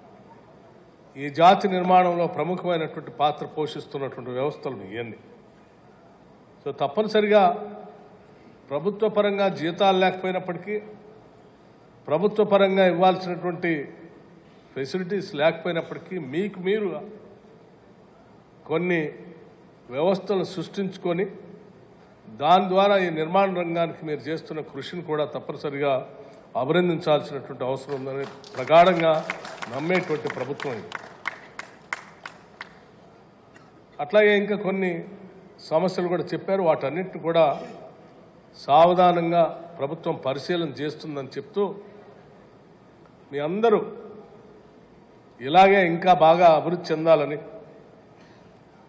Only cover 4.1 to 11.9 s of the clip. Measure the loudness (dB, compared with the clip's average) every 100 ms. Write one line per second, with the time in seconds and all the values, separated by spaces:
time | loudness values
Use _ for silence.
4.1 | -10 -10 -4 -4 -4 -10 -10 -12 -10 -10
5.1 | -12 -20 -20 -20 -20 _ _ -20 -20 -20
6.1 | -20 -20 -20 _ -14 -10 -4 -4 -2 0
7.1 | 2 4 6 4 2 -8 -14 -18 -20 -20
8.1 | -20 -20 -20 -20 -20 -8 -4 -4 -2 -2
9.1 | 2 0 2 0 0 -6 0 2 4 2
10.1 | 0 -6 -6 -6 -10 -8 -10 -10 -20 -20
11.1 | -20 -20 -20 -20 -20 -20 _ -20